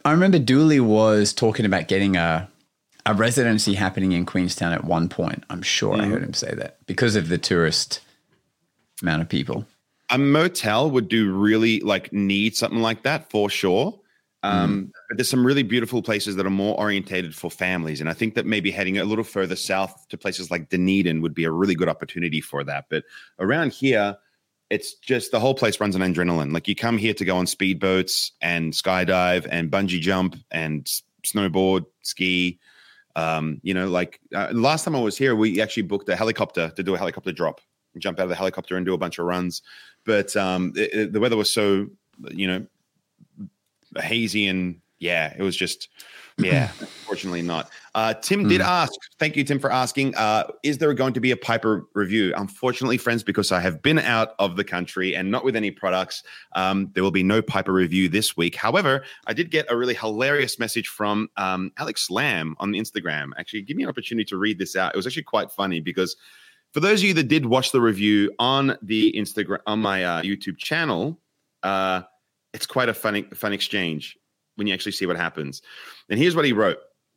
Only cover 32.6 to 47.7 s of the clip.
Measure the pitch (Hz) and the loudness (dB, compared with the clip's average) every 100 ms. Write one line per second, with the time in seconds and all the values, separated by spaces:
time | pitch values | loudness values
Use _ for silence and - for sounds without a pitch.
32.6 | _ _ - _ _ 82 80 80 78 71 | _ _ -20 _ _ -4 -2 -2 -4 -6
33.6 | 92 92 95 90 90 - - 98 - 117 | -4 -2 0 -2 -2 -8 -10 -6 -4 0
34.6 | 127 156 - 143 110 - 135 110 110 95 | 2 2 0 0 0 2 2 4 2 2
35.6 | 110 - 92 98 - 90 110 117 101 - | -2 -2 -2 -2 -2 0 0 0 -2 -2
36.6 | 82 - 92 90 92 87 95 80 82 - | -4 -4 -2 0 -2 -4 -8 -2 -2 -4
37.6 | _ _ _ 85 98 85 92 87 95 92 | _ _ _ -8 -6 -2 -2 -2 -2 -4
38.6 | - 92 92 90 90 - 87 90 90 - | -6 -4 0 0 -2 -4 -2 -2 -4 -8
39.6 | - - - _ - 104 98 104 95 92 | -14 -20 -20 _ 0 0 2 0 0 0
40.6 | 90 - 107 107 107 104 120 113 104 113 | -2 -2 -2 0 0 0 2 2 0 2
41.6 | 104 98 101 - _ - - 87 95 92 | 2 2 -2 -12 _ -18 -12 -4 -2 -2
42.6 | - _ _ _ _ _ _ - 98 _ | -6 _ _ _ _ _ _ -18 -18 _
43.6 | _ _ _ 110 104 117 110 104 101 92 | _ _ _ -8 -2 0 0 0 0 0
44.6 | 90 82 _ - 85 85 78 - 98 85 | -2 -6 _ -8 -2 -2 -2 -2 -2 -2
45.6 | 90 - - - - - - - 92 85 | -4 -6 -12 -20 -20 -20 -14 -4 2 2
46.6 | - - - - - 95 95 87 87 82 | 0 -6 -16 -14 -8 -6 -4 -4 -2 -4
47.6 | - | -6